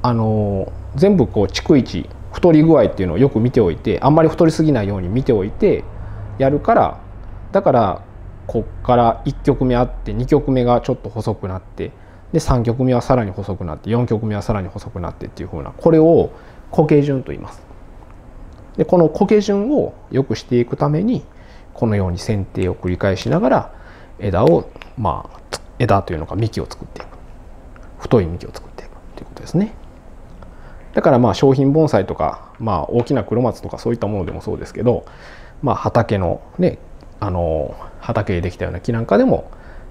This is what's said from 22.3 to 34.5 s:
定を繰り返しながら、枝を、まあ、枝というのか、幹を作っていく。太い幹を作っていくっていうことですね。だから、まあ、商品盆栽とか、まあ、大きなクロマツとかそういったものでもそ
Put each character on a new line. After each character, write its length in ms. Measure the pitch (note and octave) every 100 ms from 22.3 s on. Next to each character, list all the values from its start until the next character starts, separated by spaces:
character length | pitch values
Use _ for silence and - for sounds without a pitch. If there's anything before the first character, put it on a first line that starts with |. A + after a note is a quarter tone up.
| G#2 F#2
定 240 | G#2 F#2
を 60 | -
繰 140 | F2+
り 80 | F2+
返 200 | G2+ F#2
し 120 | A#2
な 100 | D#3
が 100 | B3
ら、 240 | G#3+ - - - - - -
枝 260 | G#2 F2 C#3
を、 240 | E3+ - - - -
ま 320 | G2+ A1+ -
あ、 260 | - - - - -
枝 240 | A#2 G2
と 100 | -
い 20 | D#2+
う 40 |
の 60 | D#2+
か、 100 | F#2+
幹 260 | A2+ -
を 40 | B1
作 200 | - -
っ 20 |
て 140 | -
い 40 | -
く。 20 | - - - - - - - - -
太 220 | - B2
い 40 | E2
幹 220 | F2 -
を 20 |
作 140 | - -
っ 40 |
て 120 | -
い 40 | -
く 20 |
っ 20 | - - -
て 60 |
い 20 |
う 20 | -
こ 60 | -
と 60 |
で 60 | -
す 100 | E3
ね。 180 | A3 - - - - - - - - - - - -
だ 80 | -
か 100 | E3+
ら、 80 | B2+
ま 120 | A#2+
あ、 20 |
商 200 | - C3+
品 200 | C3+ C3+
盆 160 | D3+ D3+
栽 160 | A2+ -
と 100 | -
か、 380 | D#2 - - -
ま 140 | A2+
あ、 100 | F2+ C#2+
大 180 | A#2+
き 100 | A#2
な 100 | C3+
ク 120 | - A2
ロ 60 |
マ 120 | B2
ツ 80 | -
と 80 | -
か 80 | -
そ 140 | A2+
う 20 |
い 20 | A#2+
っ 20 |
た 80 | G2+
も 120 | G#2
の 60 | F2
で 60 |
も 100 | -
そ 140 | -